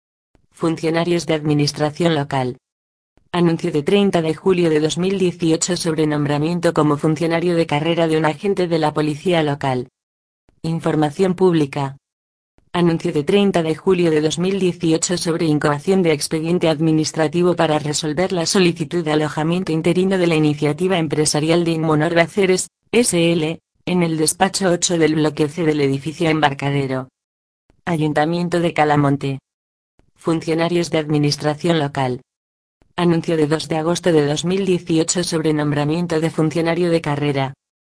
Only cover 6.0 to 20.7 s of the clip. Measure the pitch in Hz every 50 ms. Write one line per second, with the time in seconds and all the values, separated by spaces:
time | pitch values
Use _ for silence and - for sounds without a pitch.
6 | 160 151 151 147 147 143 147 143 147 160 175 175 170 170 165 - 151 151 147 143
7 | - 160 156 147 170 165 165 170 165 175 175 165 165 165 151 147 147 165 170 165
8 | 165 160 160 156 160 151 156 147 - 202 202 190 180 170 170 160 156 151 151 156
9 | 151 151 151 147 - 185 175 165 156 147 143 147 - 139 131 127 123 - _ _
10 | _ _ _ _ _ _ _ _ _ _ _ _ - 160 165 165 - 165 156 151
11 | 151 151 143 - 190 185 180 180 190 185 170 160 147 139 139 147 139 135 139 139
12 | _ _ _ _ _ _ _ _ _ _ _ _ _ _ - 180 175 170 165 160
13 | - 175 160 151 143 147 196 202 202 196 185 175 165 160 160 156 - 190 190 175
14 | 175 165 156 151 151 156 151 170 175 185 196 196 185 180 170 175 - 165 160 165
15 | 165 - 185 170 - 175 160 170 170 160 151 147 151 156 147 143 - - 196 190
16 | 180 165 156 143 - - - 160 156 165 175 175 165 160 160 143 160 160 156 156
17 | 156 151 - 165 160 156 147 170 175 180 170 170 170 156 151 151 143 147 147 -
18 | - 156 151 147 185 190 196 175 165 156 - 208 185 175 170 170 165 139 - 175
19 | 170 151 151 151 156 151 - - 151 160 170 180 190 - 160 160 160 175 170 180
20 | 185 190 196 190 175 170 165 156 156 151 147 147 151 147